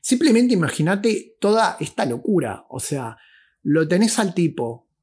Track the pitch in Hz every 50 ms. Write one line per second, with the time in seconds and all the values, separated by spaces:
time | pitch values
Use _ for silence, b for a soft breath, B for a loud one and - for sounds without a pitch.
0 | - - 262 247 339 302 220 233 247 247 247 180 160 135 - - 151 170 196 202
1 | 202 226 214 - - - _ _ - 202 214 226 220 175 - - 156 - - -
2 | 208 131 120 - - - 208 175 139 110 95 - _ _ - 120 - - 147 139
3 | 123 113 113 b b b b b b b b b _ 147 147 160 160 156 175 185
4 | 226 220 220 - 214 190 170 185 170 156 - - 120 117 117 - _ _ _ _